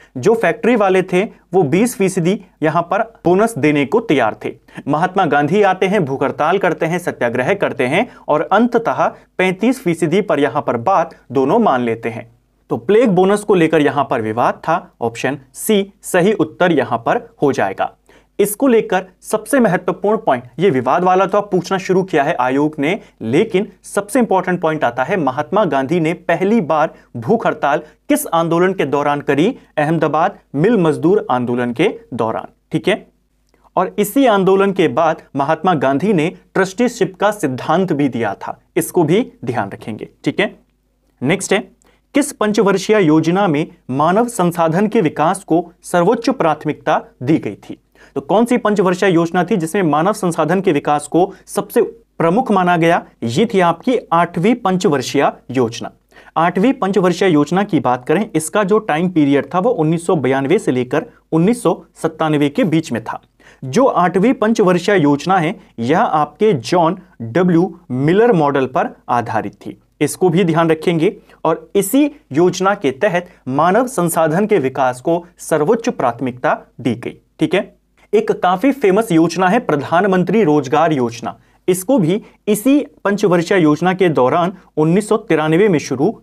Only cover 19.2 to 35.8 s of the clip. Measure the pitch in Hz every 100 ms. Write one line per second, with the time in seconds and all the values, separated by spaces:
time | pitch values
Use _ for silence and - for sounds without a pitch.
19.2 | - - - 269 220 180 180 - 202 214
20.2 | 170 127 - - 190 131 120 165 180 185
21.2 | 190 208 202 185 - 190 190 185 185 151
22.2 | 143 170 127 135 151 151 143 214 - -
23.2 | 113 139 220 185 220 - - 208 202 262
24.2 | 214 190 180 180 160 156 123 131 127 196
25.2 | 135 127 147 196 190 139 131 175 160 160
26.2 | - 165 190 226 151 156 160 - _ 120
27.2 | 117 277 175 - 143 151 - _ - 285
28.2 | - 165 165 170 185 190 147 143 143 143
29.2 | 143 135 185 - - - 147 165 156 151
30.2 | 185 - _ 135 190 233 165 135 156 214
31.2 | 208 123 120 123 123 117 196 - - 117
32.2 | 110 110 - _ _ 156 - 135 - _
33.2 | _ _ _ _ _ - 185 - 202 277
34.2 | 262 202 190 190 202 190 156 123 165 165
35.2 | - 135 139 160 185 165